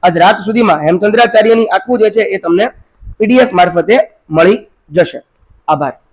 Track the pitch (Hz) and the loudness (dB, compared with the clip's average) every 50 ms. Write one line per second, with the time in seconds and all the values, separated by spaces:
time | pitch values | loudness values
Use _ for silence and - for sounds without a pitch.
0 | - 180 165 170 170 185 214 202 190 202 226 240 233 208 165 151 151 156 175 185 | 0 0 0 2 2 2 2 0 -4 -4 -2 0 0 0 0 0 0 -2 -2 0
1 | 196 208 214 226 240 226 233 220 214 220 226 226 226 - 175 190 - - 247 233 | 0 -2 2 2 0 2 2 2 2 4 2 2 0 0 -2 -4 -2 -2 -2 0
2 | 214 214 208 - 214 - 190 190 - 175 170 175 214 254 - - - _ _ _ | 0 0 0 -2 -4 -2 -4 -6 -4 -2 -2 -2 -2 -4 -6 -12 -20 _ _ _
3 | - - - _ 214 208 240 254 254 226 190 180 180 180 165 175 165 175 226 262 | -20 -20 -6 _ -2 0 2 2 2 2 2 0 0 0 0 -4 0 0 0 0
4 | 320 - _ _ _ _ 156 160 165 185 214 240 - _ _ _ _ _ 147 165 | 0 -2 _ _ _ _ -2 2 2 2 2 0 -4 _ _ _ _ _ -2 -2
5 | 170 - - 123 _ _ _ _ _ _ _ _ _ - 156 147 143 135 - _ | -2 -2 -2 -16 _ _ _ _ _ _ _ _ _ -4 -4 -2 -2 -8 -8 _
6 | _ _ | _ _